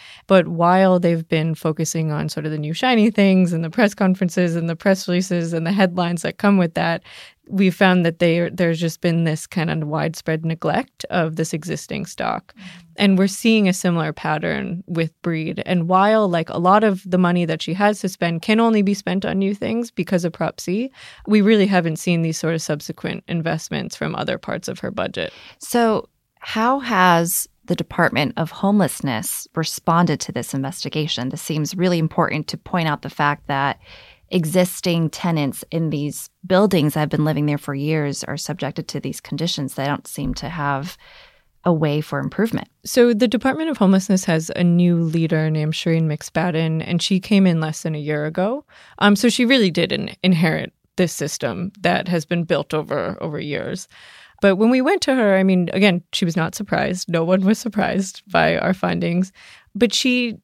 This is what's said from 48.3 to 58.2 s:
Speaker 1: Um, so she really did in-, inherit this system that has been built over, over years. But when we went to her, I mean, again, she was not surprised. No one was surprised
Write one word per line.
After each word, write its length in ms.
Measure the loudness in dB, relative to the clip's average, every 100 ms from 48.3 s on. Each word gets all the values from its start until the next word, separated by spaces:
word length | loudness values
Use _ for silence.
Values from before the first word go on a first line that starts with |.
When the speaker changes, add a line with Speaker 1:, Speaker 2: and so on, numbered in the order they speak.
| -2 -2 -4 -10 -20 -18 2
Speaker 1:
Um, 180 | 4 4
so 120 | 4
she 160 | 2
really 260 | 2 4 2
did 220 | 0 -2
in-, 220 | -2 -6 -2
inherit 500 | 2 2 2 0 -6 _ _ -2
this 160 | -2
system 600 | -2 -8 -4 -4 -4 -8 -4
that 260 | 0 0 0
has 160 | -4
been 200 | -2 -4
built 280 | -2 -2 -2
over, 460 | -4 -4 -4 -4 -6
over 200 | -8 -6
years. 480 | -6 -6 -6 -10 -12 -20 -20 -20 -20 _
But 160 | 2 4
when 140 | 4
we 100 | 4
went 220 | 2 0
to 120 | 0
her, 220 | 2 4 4
I 60 |
mean, 260 | 4 2 2
again, 300 | 2 2 2 -2
she 120 | -4
was 120 | -2 0
not 180 | -2
surprised. 540 | -4 -4 -2 -2 -4 -4
No 160 | -2
one 200 | 2 2
was 140 | 4 2
surprised 640 | 0 -2 0 0 -4 -8